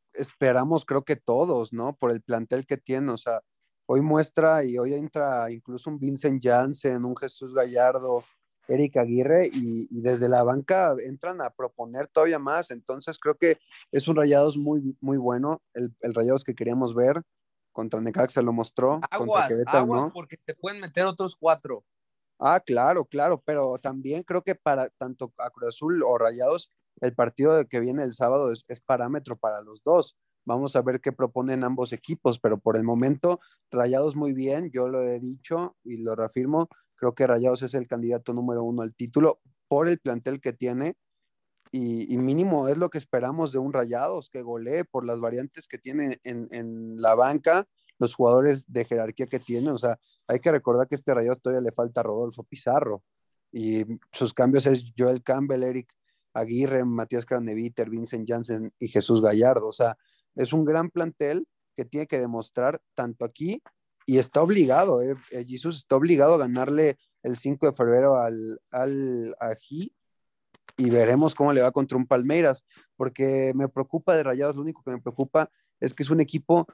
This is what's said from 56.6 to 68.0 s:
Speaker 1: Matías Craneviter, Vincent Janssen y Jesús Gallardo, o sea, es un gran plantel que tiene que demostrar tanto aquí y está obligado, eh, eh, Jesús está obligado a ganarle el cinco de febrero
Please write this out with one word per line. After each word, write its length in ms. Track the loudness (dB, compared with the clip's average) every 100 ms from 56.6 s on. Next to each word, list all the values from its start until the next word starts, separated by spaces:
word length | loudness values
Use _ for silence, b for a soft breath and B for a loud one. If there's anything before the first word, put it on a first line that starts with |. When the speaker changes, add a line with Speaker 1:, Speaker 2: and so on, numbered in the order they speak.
| 0 0
Speaker 1:
Matías 420 | 0 -2 -4 -6 -4
Craneviter, 640 | -4 -4 -6 -6 -6 -6
Vincent 380 | -6 -8 -8 -4
Janssen 440 | -4 -4 -6 -8 -10
y 100 | -2
Jesús 320 | 0 4 4
Gallardo, 480 | 4 6 4 4 0
o 40 |
sea, 240 | 0 -2 -2 _ _ _ -6
es 160 | -2
un 120 | 0
gran 260 | 2 0 -2
plantel 560 | -4 -6 -4 -4 -2 -6 _ _ -10
que 80 |
tiene 220 | -8 -8 -4
que 140 | -4
demostrar 600 | -2 -6 -6 -2 -2 -2 _
tanto 300 | -8 -8 -6
aquí 360 | -10 -6 -6 -6 -10 _ _ _ 2
y 120 | 2
está 240 | 4 2
obligado, 600 | 4 4 4 4 4 2
eh, 140 | 0 -4 -10
eh, 120 | -12
Jesús 340 | -10 -10 -8 -8
está 180 | 0 2
obligado 380 | 6 6 6
a 40 | 6
ganarle 580 | 2 0 0 2 2 0 _ _
el 120 | -8 -4
cinco 300 | -4 0 0
de 60 |
febrero 440 | 2 4 6